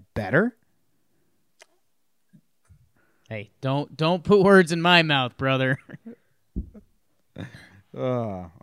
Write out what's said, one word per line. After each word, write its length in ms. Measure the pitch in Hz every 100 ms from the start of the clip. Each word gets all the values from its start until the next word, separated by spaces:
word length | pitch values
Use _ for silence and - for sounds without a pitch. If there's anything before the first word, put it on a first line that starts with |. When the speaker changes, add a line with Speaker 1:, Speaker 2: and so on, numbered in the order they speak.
| _
Speaker 1:
better? 420 | 117 95 139 233 - _ _ _ _ _ _ _ _ _ _ _ _ _ _ _ _ _ 165 _ _ _ _ _ _ _ _ _
Speaker 2:
Hey, 220 | 110 101 _
don't, 380 | 131 139 143 127
don't 260 | 160 180
put 200 | 151 202
words 280 | 190 196 160
in 100 | 170
my 200 | 175 175
mouth, 320 | 160 139 123 -
brother. 400 | 135 135 131 131
<laughs> 40 | - - 226 - _ _ _ - - - _ _ _ _ _ - 127 - - - _ -
Speaker 1:
Oh, 540 | 131 123 113 92 90 -